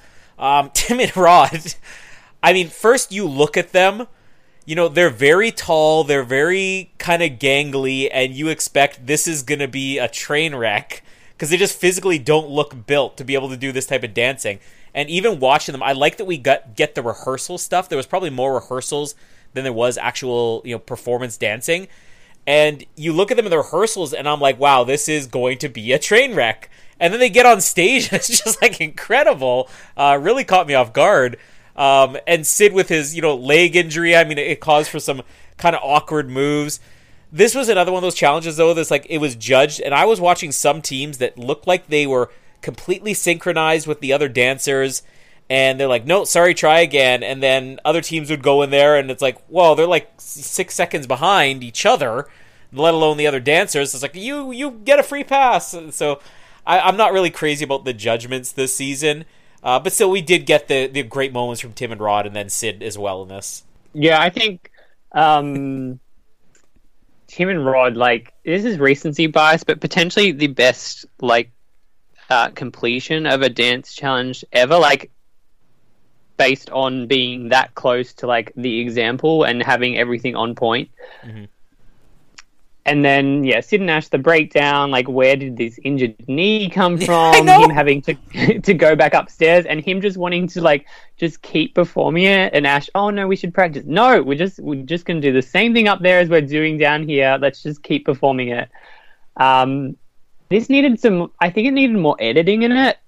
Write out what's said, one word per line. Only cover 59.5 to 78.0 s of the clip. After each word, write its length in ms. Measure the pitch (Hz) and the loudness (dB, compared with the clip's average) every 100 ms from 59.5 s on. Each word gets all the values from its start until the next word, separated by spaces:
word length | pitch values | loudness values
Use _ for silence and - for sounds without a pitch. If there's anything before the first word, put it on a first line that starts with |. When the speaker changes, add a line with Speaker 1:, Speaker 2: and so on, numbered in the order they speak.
| _ | _
Speaker 1:
uh, 160 | 123 127 | -2 -2
but 120 | 165 | 0
still, 180 | - 202 | 0 0
we 120 | 196 | 0
did 240 | 156 175 143 | 2 0 2
get 220 | 151 - | 0 2
the, 180 | 139 131 | -2 -2
the 160 | 135 | -6
great 320 | 120 135 135 | -8 -6 -6
moments 260 | 123 120 117 | -4 -6 -8
from 140 | 123 | -12
Tim 180 | 110 123 | -12 -12
and 80 | 110 | -6
Rod, 260 | 107 104 104 | -2 -2 -2
and 80 | |
then 140 | 104 98 | -8 -8
Sid 340 | - 113 101 | -6 -6 -8
as 140 | 107 101 | -10 -8
well 260 | 101 95 | -8 -8
in 60 | 95 | -12
this. 360 | 98 - - - - _ | -16 -16 -16 -20 -20 _
Speaker 2:
Yeah, 300 | 151 151 156 | -2 2 2
I 80 | 170 | 0
think, 400 | 175 220 180 - _ _ _ _ | -2 -6 -6 -16 _ _ _ _
um, 880 | - 156 151 143 139 139 135 131 127 _ - _ _ _ _ _ _ - - _ - - | 0 2 2 0 -6 -6 -8 -10 -12 _ -20 _ _ _ _ _ _ -20 -20 _ -20 -14
Tim 240 | - 180 | -4 -4
and 160 | 185 135 | -2 -2
Rod, 320 | 131 127 117 | 2 0 2
like, 340 | 123 120 - - - | 0 0 -4 -14 -6
this 180 | 180 | -4
is 140 | 226 185 | -4 0
recency 480 | 139 139 165 147 160 | 0 0 -2 -2 0
bias, 360 | 156 156 160 | 2 4 2
but 160 | - 156 | 0 -4
potentially 520 | 160 - 175 214 202 | -4 -2 0 2 0
the 140 | 143 147 | 0 -2
best, 580 | 131 123 - - - - - | 2 2 2 -4 -16 -18 -6
like, 300 | 123 117 120 _ _ _ _ _ _ _ - | 0 2 0 _ _ _ _ _ _ _ -2
uh, 180 | 127 117 | 0 0
completion 760 | - 127 - 120 123 - 156 156 | -4 -12 -6 -4 -4 -4 -4 -2
of 160 | 135 | 0
a 80 | 135 | 0
dance 440 | 117 120 123 - | 0 -2 -2 -6
challenge 500 | - 139 131 127 127 - | -10 -4 -4 -4 -10 -4
ever, 260 | 127 127 170 | 0 2 4
like, 320 | 151 139 - _ _ _ _ _ _ _ _ _ _ _ _ - | 4 2 -4 _ _ _ _ _ _ _ _ _ _ _ _ 0
based 340 | 127 135 - | 0 0 -4
on 360 | 131 131 127 120 | -4 -2 -4 -2
being 440 | 135 123 123 117 | -2 -2 -6 -2
that 240 | 127 127 | 0 0
close 380 | - 135 123 | -2 -2 -2